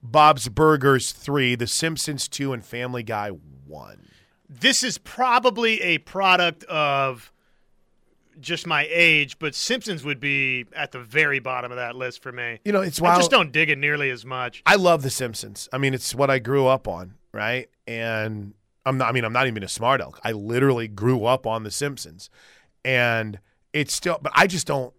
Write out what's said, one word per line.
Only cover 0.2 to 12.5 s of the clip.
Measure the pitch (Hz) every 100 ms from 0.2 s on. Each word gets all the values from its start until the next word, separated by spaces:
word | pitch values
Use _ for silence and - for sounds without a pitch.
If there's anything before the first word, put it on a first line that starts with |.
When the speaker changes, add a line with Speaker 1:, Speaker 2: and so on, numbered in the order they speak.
| 151 147 123
Speaker 1:
Burgers | 110 156 151 135 135 -
three, | - - 143 127
The | 120 117
Simpsons | - 165 160 - 143 -
two, | - 139
and | 123
Family | 107 120 123 123
Guy | 113 110 104
one. | 87 78 67 67 76 52 50 50 _ _ _ _
Speaker 2:
This | 131 214 269
is | 254 -
probably | - - 254 247 247 208 233 220
a | 185 160
product | - 185 190 180 175 165
of | - 165 147 139 135 123 - _ _ _ _ _ _ _ _ _ _ -
just | 147 170 170
my | 156 151
age, | 170 170 156 143 -
but | 151
Simpsons | - - 254 220 170
would | 139 139
be | 143 139 135 127 120
at | 143 147
the | 127
very | 117 135 151 139
bottom | 123 127 123
of | 123
that | 120 123
list | 127 117
for | 135
me. | 123 120